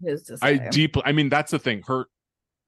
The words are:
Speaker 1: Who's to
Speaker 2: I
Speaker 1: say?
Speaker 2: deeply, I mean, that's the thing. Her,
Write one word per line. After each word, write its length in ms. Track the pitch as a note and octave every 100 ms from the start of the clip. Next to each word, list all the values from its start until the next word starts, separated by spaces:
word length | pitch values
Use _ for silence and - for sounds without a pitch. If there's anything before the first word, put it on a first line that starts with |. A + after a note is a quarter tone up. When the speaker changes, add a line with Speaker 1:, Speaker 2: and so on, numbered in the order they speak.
Speaker 1:
Who's 240 | F3 D3
to 140 | - -
Speaker 2:
I 140 | C#3 C#3+
Speaker 1:
say? 100 | B2
Speaker 2:
deeply, 320 | D3 D#3 C#3+
I 80 | C3+
mean, 160 | D3+ C#3+
that's 220 | C#3+ D3+
the 80 | D#3
thing. 240 | C3 G#2 F2
Her, 200 | C3 B2 _ _ _ _ _